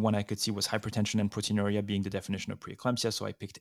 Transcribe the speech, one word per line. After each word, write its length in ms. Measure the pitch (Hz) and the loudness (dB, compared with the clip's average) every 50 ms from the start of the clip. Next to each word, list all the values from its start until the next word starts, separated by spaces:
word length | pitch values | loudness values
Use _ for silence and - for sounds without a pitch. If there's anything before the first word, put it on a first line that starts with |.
| 107 | 6
one 80 | 110 104 104 | 6 4 4
I 40 | 101 - | 2 0
could 120 | 107 101 - | -2 -2 0
see 80 | - 107 | -2 0
was 160 | 101 98 - | 0 0 0
hypertension 500 | - 107 - 110 - 110 104 - - 107 | 0 0 -2 0 0 2 2 2 4 2
and 100 | 104 101 | 2 2
proteinuria 520 | - 110 104 - 107 104 101 101 101 104 101 | 0 -2 -2 0 2 2 2 2 2 2 0
being 180 | 101 101 98 98 | 0 0 0 0
the 80 | 98 98 98 | 0 -2 -4
definition 340 | - - 98 92 - - 101 | -4 -2 -4 -4 -4 -6 -8
of 60 | 95 | -8
preeclampsia. 500 | - - 101 - - 127 123 117 - 113 107 | -8 -12 -10 -4 -2 -2 0 0 0 -2 -2
So 140 | - 104 | -2 -4
I 60 | 104 101 | -6 -8
picked 260 | - - 98 - - | -8 -10 -12 -12 -10